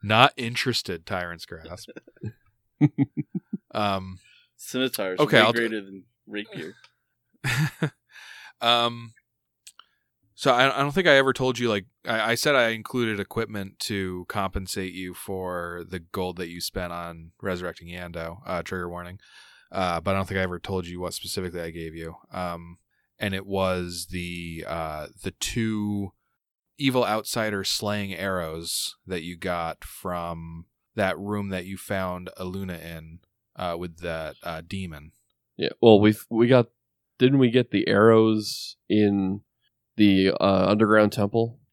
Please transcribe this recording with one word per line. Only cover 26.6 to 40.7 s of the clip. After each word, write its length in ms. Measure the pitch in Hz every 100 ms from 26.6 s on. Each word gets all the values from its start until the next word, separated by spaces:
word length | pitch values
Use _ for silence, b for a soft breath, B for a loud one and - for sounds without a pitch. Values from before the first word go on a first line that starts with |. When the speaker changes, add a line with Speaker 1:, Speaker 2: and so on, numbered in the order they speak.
| _ _
Speaker 1:
evil 260 | 135 127
outsider 600 | 104 110 107 120 107 104
slaying 500 | 92 - 104 104 98
arrows 800 | 87 98 92 82 80 82 - - - -
that 160 | 90
you 140 | 82 87
got 460 | 92 87 82 78
from 840 | - - 95 87 85 82 82 82 82 _ _
that 240 | - 95 82
room 320 | 101 104 101
that 160 | 92 90
you 120 | 95
found 520 | - 98 92 90 90 -
Aluna 400 | 92 95 95 85
in, 400 | 82 82 80 85 _ _ _ -
uh, 200 | 92 85
with 200 | 90 80
that, 340 | 87 80 78 71
uh, 180 | 85 80 85
demon. 460 | 98 92 76 78 _ _ _ _ -
Speaker 2:
Yeah, 120 | - -
well, 180 | 113 107
we've, 260 | 107 107 -
we 180 | 113 120
got, 200 | 127 117 _ _ _ _ _
didn't 180 | 127 139
we 120 | 123
get 180 | 120 120
the 160 | - -
arrows 880 | 104 110 113 110 107 107 - - - _
in 520 | 107 104 101 95 101 _ _ _ _ _ -
the, 360 | 104 95 95
uh, 340 | - 98 95
underground 440 | 92